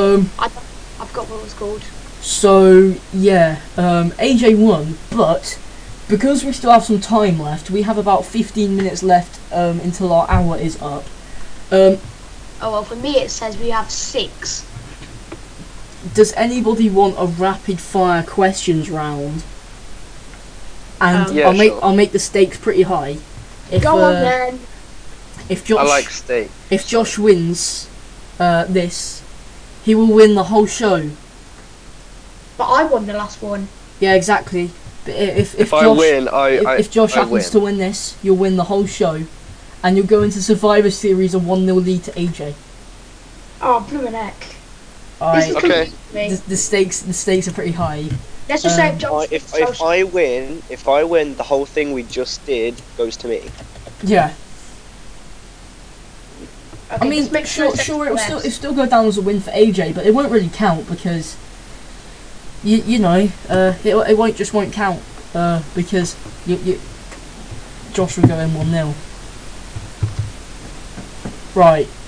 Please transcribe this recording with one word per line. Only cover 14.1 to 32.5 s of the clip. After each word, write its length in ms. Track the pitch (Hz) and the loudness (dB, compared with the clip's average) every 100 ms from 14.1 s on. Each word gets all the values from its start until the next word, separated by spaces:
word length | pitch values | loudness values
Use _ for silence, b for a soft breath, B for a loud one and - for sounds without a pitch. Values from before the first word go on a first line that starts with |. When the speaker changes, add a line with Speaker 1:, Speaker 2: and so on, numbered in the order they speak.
| 247 190 - - - - - - - - - - - - - - - - - 180 | -6 -6 -8 -10 -10 -12 -16 -16 -16 -16 -16 -16 -16 -16 -18 -18 -16 -18 -16 -2
Speaker 1:
Does 180 | 123 214 | 2 4
anybody 560 | - 233 247 214 226 220 | 2 0 0 0 2 4
want 260 | 190 196 185 | 4 2 2
a 80 | 180 | -2
rapid 540 | 170 190 196 - 180 | 0 0 -2 -4 -6
fire 420 | - 202 180 170 | -2 0 2 2
questions 640 | 165 - 190 190 - 160 151 | 0 2 2 2 0 0 -2
round? 520 | 156 151 147 143 160 - - - - - - - - - - - - - - - - | -4 -4 -6 -6 -8 -10 -16 -18 -18 -16 -16 -16 -18 -18 -20 -20 -16 -14 -14 -14 0
And 260 | 180 180 180 | 2 4 2
Speaker 2:
Um, 60 | 151 | 4
Speaker 3:
Yeah, 120 | 165 | 4
Speaker 1:
I'll 60 | |
make, 180 | 190 214 | 6 4
Speaker 3:
sure. 120 | - | 4
Speaker 1:
I'll 120 | 196 196 | 2 4
make 160 | 196 | 4
the 60 | 196 | 2
stakes 380 | - 196 185 - | 0 2 2 2
pretty 260 | 220 185 | 0 2
high. 340 | 185 165 139 151 - - - - - | 2 0 -4 -8 -12 -18 -18 -18 -4
If, 100 | 277 | 0
Speaker 2:
Go 140 | 302 - | 4 4
on 180 | 277 269 | 4 4
Speaker 1:
uh, 60 | |
Speaker 2:
then. 380 | 254 254 254 254 - - - - - - - - - | 2 0 -2 -6 -12 -18 -18 -18 -16 -16 -18 -14 -6
Speaker 1:
if 160 | 180 - | -6 0
Josh, 140 | 214 | 2
Speaker 3:
I 40 | |
like 260 | 143 143 - | 4 2 0
steak. 400 | - - 123 104 - - | -8 -4 -4 -4 -10 -4
Speaker 1:
if 180 | 202 - | -2 0
Josh 300 | 233 220 - | 0 0 2
wins, 720 | 214 180 170 170 - - - - - - - - | 4 4 2 -2 -6 -8 -12 -18 -20 -20 -14 -2
uh, 240 | 175 170 175 | 2 2 2
this, 520 | 185 175 - - - - - - - - - | 0 -2 -4 -10 -12 -16 -20 -20 -20 -20 -4
he 120 | 214 220 | 2 4
will 120 | 226 | 6
win 280 | 214 214 202 | 8 8 8
the 80 | 180 | 2
whole 220 | 214 214 | 2 2
show. 420 | - 214 175 151 147 - - - - - - - - - - - - - | 2 0 0 -2 -10 -16 -20 -20 -20 -20 -20 -20 -20 -20 -20 -20 -20 -14